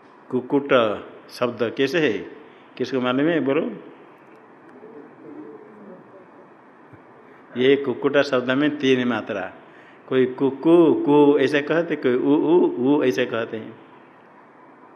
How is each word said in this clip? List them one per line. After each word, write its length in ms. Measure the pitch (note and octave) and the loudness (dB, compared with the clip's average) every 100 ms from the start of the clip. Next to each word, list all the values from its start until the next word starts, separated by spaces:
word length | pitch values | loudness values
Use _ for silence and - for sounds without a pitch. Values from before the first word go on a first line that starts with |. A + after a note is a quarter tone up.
| - - - | -20 -20 -8
कुक्कुट 380 | B2+ B2 C#3+ C#3+ C3 A2 G2 - - - | -8 -2 -4 2 2 2 -2 -10 -20 -16
शब्द 420 | - B2 A2+ A2+ - | -6 -6 -4 -6 -2
कैसे 240 | C3+ E3+ | -2 0
है, 120 | D3 G2 E2+ - - - - - | -2 -2 -8 -18 -20 -20 -16 -10
किसको 240 | B2 C3 | -6 -2
मालूम 260 | B2 B2+ D#3 | -2 0 0
है? 140 | E3 | 0
बोलो। 300 | C3 D3 A#3+ F#2 - - - - - - - - - B2+ - - - - D#3 - - - - G#3+ G3 F3+ - - - - - - - - - - - - - - - A#2+ | -2 -2 -4 -10 -18 -20 -20 -20 -20 -20 -20 -20 -20 -20 -20 -20 -20 -20 -20 -20 -18 -20 -20 -20 -20 -20 -20 -20 -20 -20 -20 -20 -20 -20 -20 -20 -20 -20 -20 -20 -12 0
ये 200 | C3 C#3 | 2 2
कुक्कुट 400 | C#3 A2+ C#3+ C#3+ | 0 -2 0 2
शब्द 280 | C#3 B2+ B2 | 2 0 0
में 280 | C3 D3 D3 | 0 0 0
तीन 300 | C3+ B2+ B2 | 0 0 0
मात्रा, 440 | A2 G2+ G2+ F#2 - - - - - - | -4 -6 -8 -8 -14 -20 -20 -20 -18 -4
कोई 180 | C3 B2+ | 0 0
कुकु 600 | B2+ C3+ C3+ D#3+ E3+ D#3+ - C#3+ | 0 -4 0 2 6 6 4 4
कु 320 | D3 C#3+ C#3+ | 6 6 4
ऐसे 220 | C3 C#3+ | 2 0
कहते, 340 | D3 D#3+ E3 D3+ | 0 -2 -2 -2
कोई 180 | C3+ | 0
उ, 20 | B2 C#3 | 0 2
उ, 400 | D3+ C#3+ F3+ F3+ - | 2 4 4 2 0
उ 240 | C3 D3 | 0 2
ऐसे 220 | C3 B2+ B2 | 2 0 -2
कहते 300 | A#2 A2+ A2 | -4 -6 -10
हैं। 180 | A2 A2+ - - - - - - - - - - - | -14 -18 -20 -20 -20 -20 -20 -20 -20 -20 -20 -20 -20